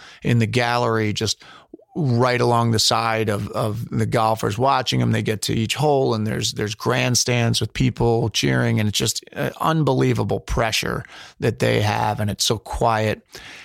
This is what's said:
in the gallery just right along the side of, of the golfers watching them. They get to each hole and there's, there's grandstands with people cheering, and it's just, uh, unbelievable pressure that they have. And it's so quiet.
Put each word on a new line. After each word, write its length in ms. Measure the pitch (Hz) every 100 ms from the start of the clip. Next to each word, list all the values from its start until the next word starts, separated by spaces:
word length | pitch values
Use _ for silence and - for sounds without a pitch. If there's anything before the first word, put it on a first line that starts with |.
| - -
in 160 | - 120
the 80 | 110
gallery 680 | 113 120 120 120 110 107
just 320 | 101 110 - - - - - -
right 460 | - 143 117 123 123
along 300 | 120 120 117
the 80 | 110
side 500 | - 113 113 110 110
of, 220 | 104 104
of 360 | 110 110 110 -
the 160 | 127 110
golfers 500 | 120 110 110 117 104
watching 440 | 131 131 123 131
them. 120 | 117
They 80 | 113
get 220 | 107 110
to 100 | -
each 220 | 113 113
hole 400 | - 151 139 131
and 120 | 113 107
there's, 280 | - 110
there's 200 | 113 107
grandstands 840 | 110 - 123 127 123 - 123 117 117
with 140 | 113
people 560 | - 127 - 120 117 117
cheering, 480 | - 139 127 120 113
and 100 | 107
it's 80 | -
just, 280 | 117 - -
uh, 160 | - 143 -
unbelievable 800 | 160 160 143 131 131 117 107 98
pressure 640 | - - 110 - - - - - - -
that 180 | 120 117
they 240 | 117 117
have. 380 | 107 113 113 104
And 100 | 104
it's 140 | 95
so 120 | - 110
quiet. 720 | - - 120 110 110 - _ - - -